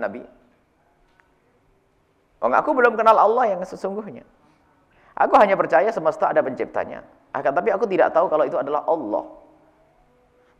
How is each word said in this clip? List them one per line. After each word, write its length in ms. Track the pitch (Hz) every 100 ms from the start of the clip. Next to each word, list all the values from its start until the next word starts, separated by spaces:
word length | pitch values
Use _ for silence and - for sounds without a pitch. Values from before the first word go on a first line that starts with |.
Nabi? 240 | 107 107 - _ _ _ _ _ _ _ _ _ _ _ _ _ _ _ _ _ _ _ _ -
"Oh, 80 | 233
aku 240 | - -
belum 240 | 277 240 220
kenal 160 | 220
Allah 400 | 208 202 233 233
yang 80 | 180
sesungguhnya. 640 | 185 180 196 196 208 120 - _ _ _ _ _ _ _ _
Aku 240 | - - 277
hanya 160 | 208
percaya 400 | 190 156 165 202
semesta 400 | 208 160 151 180
ada 80 | 156
penciptanya. 640 | 135 123 - - 90 123 - _ _
Akan 240 | - 139
tapi 160 | 175 202
aku 160 | - 226
tidak 240 | 180 -
tahu 160 | 160 175
kalau 220 | 156 143
itu 100 | 147
adalah 240 | 139 147 -
Allah. 480 | 165 113 95 - - - _ _ _ _ _ _ _ _ _ _ _